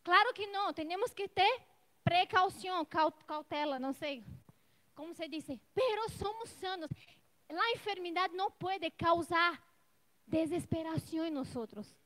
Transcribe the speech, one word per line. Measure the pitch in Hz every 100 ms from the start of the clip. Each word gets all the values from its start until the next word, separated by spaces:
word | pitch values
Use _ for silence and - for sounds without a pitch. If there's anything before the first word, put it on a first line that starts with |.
Claro | - 359 440
que | 440 403
no, | 403 403
tenemos | 302 311 359 453
que | - 392
ter | - 392 508 _ _ _ _
precaución, | - 349 381 370 370 - 370 359 302
cau-, | 330 311 - -
cautela, | 302 302 294 294 262
no | 269
sé | 269 302 269 202 - - _ _ _ _ -
cómo | 320
se | 320 320
dice. | 311 285 262 _
Pero | - 508 427 440 -
somos | 392 440 453
sanos. | - 370 370 311 - - _ _ _ _
La | 320 453 453
enfermedad | 427 392 349 339 370
no | 349 392
puede | _ 359 381 320
causar | - 339 339 302 339 349 302 _ _ _ _ _ _ -
desesperación | 320 320 339 - 330 320 320 - 320 330
en |
nosotros. | 294 262 247 220 208 202 _